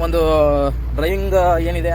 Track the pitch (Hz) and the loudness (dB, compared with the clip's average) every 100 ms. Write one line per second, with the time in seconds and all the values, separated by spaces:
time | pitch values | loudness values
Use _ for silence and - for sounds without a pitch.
0 | 170 165 160 156 151 143 139 - - - | -2 0 2 2 2 2 0 -2 -6 -4
1 | 160 190 190 185 180 165 165 170 170 | -2 -2 0 2 2 2 -2 -2 -2